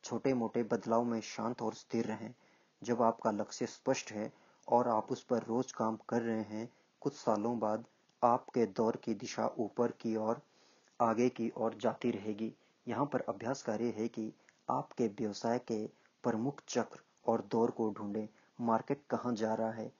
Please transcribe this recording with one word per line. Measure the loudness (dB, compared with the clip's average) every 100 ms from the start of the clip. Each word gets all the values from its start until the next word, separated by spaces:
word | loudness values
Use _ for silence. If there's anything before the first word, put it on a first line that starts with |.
छोटे-मोटे | -4 -2 2 2 2 0
बदलाव | 0 0 2 2
में | 4 -2
शांत | -4 -4 -4 -2
और | -4
स्थिर | -6 -4 -2 0
रहें। | -4 -8 -12 _ _ _ _
जब | -2 4
आपका | 4 4 0
लक्ष्य | 0 -4 -4 -6
स्पष्ट | -2 0 0 -2
है | -6 -6 -8 -20 _ 2
और | 4 6
आप | 2 0
उस | -6
पर | 0 -2
रोज | 2 -2 -2
काम | -2 -2 -2 -2
कर | -2
रहे | 0 -2
हैं, | -4 -6 -8 _ _ _
कुछ | -6
सालों | -2 0 2 0 0
बाद | 0 -2 -4 _ _ _
आपके | 4 4 2 2 2
दौर | 4 2 2
की | -4
दिशा | -4 -4 -2 -2 0
ऊपर | -4 0 0
की | 0 -2 0
ओर, | 0 -2 -6 _ _ _ _ _
आगे | 2 4 2
की | 2 -4 0
ओर | -2
जाती | 0 -2 0 -2
रहेगी। | -2 -4 -4 -6 -8 _ _ -6
यहाँ | -2 0
पर | 0
अभ्यास | -2 -4 -4 -4
कार्य | -2 0 0
है | 0 -2
कि | -2 -8 -8 _ _ -4
आपके | -2 -4 -2 -2
व्यवसाय | 0 -4 -2 0 0
के | 0 -4 -4 _ _ _
प्रमुख | -2 0 -2 -4 -4
चक्र | -2 -2 -8 _ _ 0
और | 0
दौर | 0 2 2
को | 2 -2
ढूंढें। | -2 -6 -6 -8 _ _ -4
मार्केट | 2 2 0 -6 _
कहाँ | -2 -2
जा | 0 0
रहा | 0 0
है | -2 -10